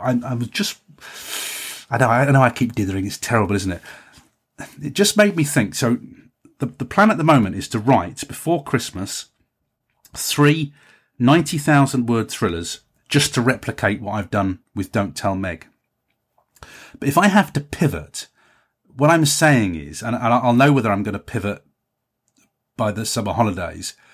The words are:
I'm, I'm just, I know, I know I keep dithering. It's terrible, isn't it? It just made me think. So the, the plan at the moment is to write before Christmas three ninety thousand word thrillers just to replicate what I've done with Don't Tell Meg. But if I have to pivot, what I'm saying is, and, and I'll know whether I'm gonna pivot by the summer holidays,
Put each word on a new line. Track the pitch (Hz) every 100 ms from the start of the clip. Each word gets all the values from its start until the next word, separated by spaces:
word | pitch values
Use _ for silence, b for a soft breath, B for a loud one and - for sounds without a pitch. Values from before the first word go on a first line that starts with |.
I'm, | 131 123
I'm | - 123 117
just, | - 202 - _ _ B B B B B B B B B
I | 120
know, | 120
I | 117 139
know | 139
I | 127
keep | - 123
dithering. | 113 95 95 98
It's | -
terrible, | - 117 104 101
isn't | 95
it? | 87 - B B B B _ _ - - -
It | 147
just | - 202 -
made | 208 170
me |
think. | 147 - 104 -
So | 123 120 - - _ _ _ -
the, | 123
the | - -
plan | - 214
at | 220
the |
moment | 156 143 101 92
is | -
to | 113
write | 110 123 87 - -
before | - - 170
Christmas | 147 127 - - 95 - - _ _ _ _ _ _ _ _
three | - - - 147 160 147 b b b b b
ninety | 120 160 160 160
thousand | 143 147 135 131 117
word | 117 110
thrillers | - 107 85 85 - _ _ -
just | 147 -
to | -
replicate | 123 127 - 107 107 104
what | 104
I've | 104 98
done | 107 95 92 _
with | - 95
Don't | 113 98 73
Tell | 104 95
Meg. | 95 80 - _ _ _ _ _ _ _ _ _ B B B B
But | -
if | 143
I | 196
have | 196 190
to | -
pivot, | - - 160 87 73 - - _ _ _ _ _ _ -
what | 147
I'm | 165 156
saying | - 160 135 104 82
is, | 71 -
and, | 117 117
and | 120
I'll | 120 123
know | 120 139
whether | 139 110
I'm | 101
gonna | 107 101
pivot | - 117 98 101 _ _ _ _ _ _ _ _ _ _ _ -
by | 110
the | 104 113
summer | - 101
holidays, | 92 113 92 85 80 90 - b